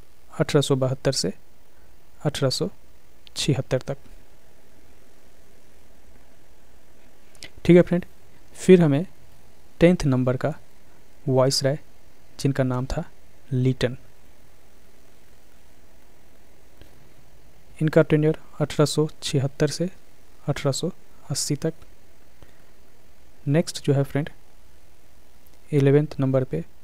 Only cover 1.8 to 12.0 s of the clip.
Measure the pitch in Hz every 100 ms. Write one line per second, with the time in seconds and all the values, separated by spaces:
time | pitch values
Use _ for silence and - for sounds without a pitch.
1.8 | - - - - 151 - 135 - 190 -
2.8 | - - - - - - - 131 - 127
3.8 | - 139 - - - - - - - -
4.8 | - - - - - - - - - -
5.8 | - - - - - - - - - -
6.8 | - - - - - - - - - 175
7.8 | 170 175 - - - - - - - 185
8.8 | 160 139 190 - - - - - - -
9.8 | 170 180 147 127 127 127 139 160 - -
10.8 | - - - - 143 131 131 - 135 151
11.8 | - -